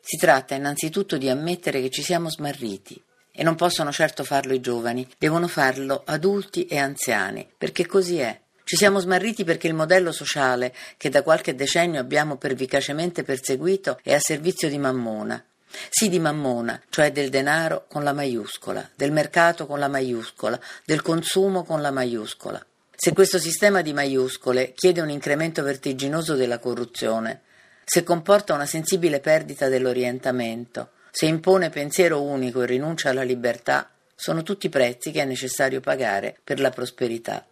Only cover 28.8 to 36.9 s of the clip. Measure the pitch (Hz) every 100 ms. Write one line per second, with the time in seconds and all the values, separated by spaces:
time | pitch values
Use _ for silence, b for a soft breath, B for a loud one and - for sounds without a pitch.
28.8 | 160 190 170 143 156 156 151 139 135 131
29.8 | 127 123 123 127 131 127 117 113 120 -
30.8 | 120 b b - 160 160 160 190 170 156
31.8 | 143 - 175 151 143 139 127 123 123 127
32.8 | 147 165 143 131 127 123 120 120 - 139
33.8 | - _ _ _ - 165 160 202 180 147
34.8 | 123 123 - 151 139 127 131 - 139 131
35.8 | 131 143 120 98 107 - - 139 135 131
36.8 | 127